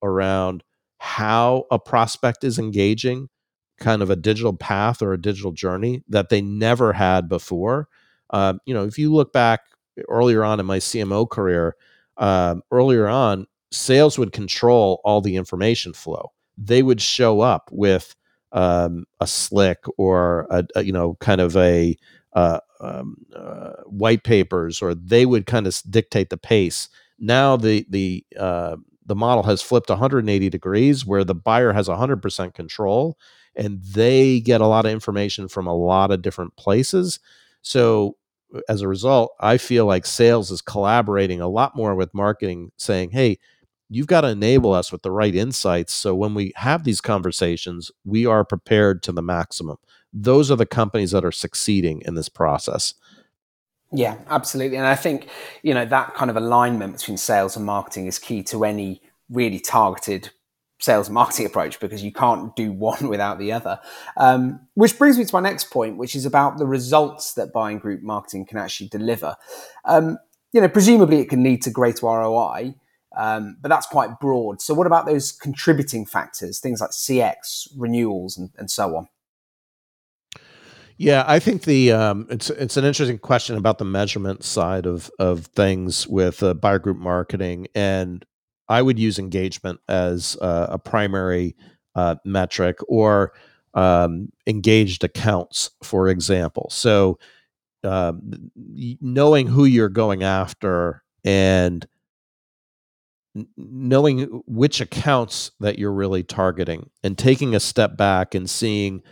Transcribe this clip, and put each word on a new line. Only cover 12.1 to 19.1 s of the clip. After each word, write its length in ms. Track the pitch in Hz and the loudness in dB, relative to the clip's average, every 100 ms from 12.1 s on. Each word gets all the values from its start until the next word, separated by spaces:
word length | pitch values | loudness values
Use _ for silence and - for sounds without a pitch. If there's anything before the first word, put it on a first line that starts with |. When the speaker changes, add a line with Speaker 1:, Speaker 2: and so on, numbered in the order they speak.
| - | 0
Speaker 1:
um, 460 | 101 95 87 87 - | 2 4 2 -2 -2
earlier 360 | 123 135 120 104 | 2 4 4 2
on, 400 | 127 117 95 - _ _ | 2 2 0 -6 _ _
sales 480 | - - 131 151 139 | -6 2 6 6 4
would 140 | 107 | -4
control 720 | - 98 - 120 120 101 90 | -4 -8 0 4 6 4 2
all 160 | 104 104 | 2 2
the 160 | 101 92 | 2 -2
information 560 | 90 90 104 120 87 | -4 -2 0 0 -4
flow. 400 | 78 80 - - _ _ - | -12 -10 -10 -12 _ _ -10
They 260 | 104 123 | 2 4
would 200 | 131 117 | 6 4
show 400 | - - 120 104 | 0 2 4 4
up 260 | 123 95 - | 4 2 -4
with, 460 | 95 101 92 - - _ _ _ | 0 2 2 -2 -20 _ _ _
um, 520 | - 90 87 85 85 - | 0 2 2 0 -4 -10